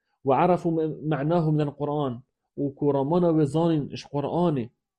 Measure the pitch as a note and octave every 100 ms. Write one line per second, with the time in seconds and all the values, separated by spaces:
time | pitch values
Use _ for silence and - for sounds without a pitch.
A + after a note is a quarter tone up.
0 | _ _ C3+ C3 F3 F3 F3 D#3+ D#3 -
1 | D3 C#3+ D3+ F3 D#3 D3+ D3 C#3 C#3+ D3+
2 | C3+ A#2+ - _ _ - C#3+ C3+ C#3+ C#3
3 | C#3 F3+ E3+ D#3+ C#3+ D#3 E3+ D#3 - -
4 | - C#3+ C#3 D3 F3 C#3+ G#2+ - _